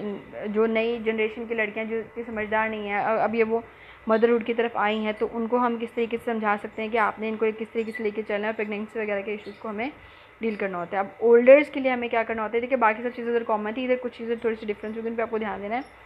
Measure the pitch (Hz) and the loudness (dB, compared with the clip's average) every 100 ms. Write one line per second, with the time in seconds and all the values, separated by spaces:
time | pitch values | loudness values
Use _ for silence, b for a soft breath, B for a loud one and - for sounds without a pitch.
0 | 208 196 - 117 214 208 226 220 226 240 | -6 -8 -10 -10 -4 2 2 2 0 0
1 | 220 220 220 240 226 226 214 214 220 226 | -2 0 -2 -2 -6 -2 -2 -2 -4 -4
2 | 220 - 233 220 208 220 220 214 208 202 | -6 -10 -8 -6 -2 0 0 -2 -4 -2
3 | 196 220 214 226 220 226 226 B B B | 0 2 2 2 2 0 -4 B B B
4 | - 220 233 240 226 233 233 233 208 220 | 2 4 6 4 2 0 0 0 0 0
5 | 214 214 226 233 226 247 226 233 226 - | -2 -2 -2 -2 0 2 2 0 -4 -2
6 | 233 226 247 226 214 208 214 - 220 233 | -2 -2 -2 -2 0 0 -2 -8 -2 2
7 | 202 196 220 214 220 220 226 233 220 220 | 2 0 -4 0 0 0 -4 -4 -4 -2
8 | 214 208 214 208 214 226 208 208 214 233 | -4 -4 -4 -2 -2 -4 -4 -4 -6 -6
9 | 208 202 208 208 202 208 220 208 254 - | -2 -2 -4 -8 -10 -12 -10 -6 -6 -8
10 | B B B - 226 202 196 180 170 190 | B B B -6 -4 -2 -4 -4 -4 -2
11 | 196 - 226 233 247 277 285 294 262 254 | -4 0 6 8 10 10 8 0 -2 -2
12 | 240 233 226 226 214 233 247 262 226 220 | 0 0 0 -2 -2 -2 0 2 4 2
13 | 240 240 233 233 233 214 208 226 254 254 | -4 -6 -2 -2 0 -2 -2 -4 0 0
14 | 247 - 226 233 226 220 220 208 214 226 | 0 -8 -4 -2 -2 -2 -4 -6 -6 -6
15 | 226 226 226 226 214 190 202 240 294 B | -6 -4 -4 -2 -4 -6 -4 -6 -6 B